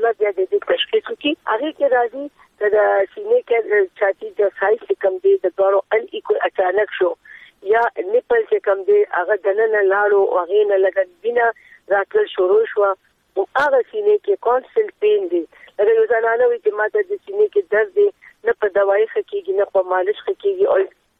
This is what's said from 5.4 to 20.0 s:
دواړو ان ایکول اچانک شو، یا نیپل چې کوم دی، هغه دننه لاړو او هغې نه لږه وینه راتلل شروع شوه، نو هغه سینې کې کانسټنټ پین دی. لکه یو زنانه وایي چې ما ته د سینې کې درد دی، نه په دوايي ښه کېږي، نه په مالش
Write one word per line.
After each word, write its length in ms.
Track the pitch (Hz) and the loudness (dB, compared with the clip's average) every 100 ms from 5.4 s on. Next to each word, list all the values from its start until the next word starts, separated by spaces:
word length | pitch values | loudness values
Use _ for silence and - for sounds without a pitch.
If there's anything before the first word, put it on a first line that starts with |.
| 180 - | 0 0
دواړو 220 | 190 196 - | 0 0 0
ان 100 | 220 233 - | -4 -4 -8
ایکول 260 | - 208 185 | -4 -4 -2
اچانک 480 | - 180 190 208 - | -2 -2 0 -2 -2
شو، 160 | 175 165 - - - _ 196 | -2 -4 -16 -20 -20 _ -2
یا 100 | 226 233 - 180 | 0 0 -4 -2
نیپل 320 | 233 - 233 - | -2 0 0 0
چې 80 | 208 214 | -2 0
کوم 160 | 196 185 | -2 2
دی، 100 | 208 202 175 | 2 2 -2
هغه 180 | 175 208 202 | -2 -2 0
دننه 340 | 202 220 214 190 | 0 2 2 2
لاړو 280 | 202 208 202 196 | 2 2 2 2
او 60 | 180 | 0
هغې 200 | 170 202 208 | 0 0 2
نه 60 | 190 | 2
لږه 200 | 190 190 180 _ | 2 0 -4 _
وینه 240 | 220 240 233 - - - - | -4 0 0 -2 -12 -12 -4
راتلل 320 | 196 190 214 208 | -2 0 -2 -2
شروع 260 | - 180 208 226 | 0 2 2 2
شوه، 180 | 214 202 190 _ _ _ 185 | 0 0 -2 _ _ _ -8
نو 80 | - - | -4 -2
هغه 180 | 285 269 - | 0 0 -2
سینې 280 | 214 208 208 | -2 0 0
کې 100 | - 190 233 | 0 -2 0
کانسټنټ 420 | 254 254 466 415 - | -2 -2 -4 -4 -2
پین 260 | 214 208 175 | 0 0 0
دی. 100 | 175 156 - - - | -4 -4 -12 -10 -2
لکه 200 | 208 226 | 2 2
یو 80 | 220 | 2
زنانه 320 | 226 226 233 | 0 0 2
وایي 160 | 247 240 | 2 0
چې 60 | 214 208 | -2 -2
ما 60 | 214 | -2
ته 140 | 427 370 | -2 -4
د 40 | 403 | -6
سینې 220 | - 403 427 | -6 -2 0
کې 80 | 415 381 | 0 0
درد 180 | 427 415 359 | 0 0 0
دی، 100 | 208 - - _ 214 | 0 0 -20 _ -4
نه 60 | 233 | -2
په 60 | 415 202 | -2 0
دوايي 280 | 196 277 220 | 2 2 0
ښه 100 | - - | -4 -6
کېږي، 220 | 202 180 370 | -6 -4 -2
نه 60 | 392 | 0
په 80 | 196 185 | 0 0
مالش 260 | 185 | -2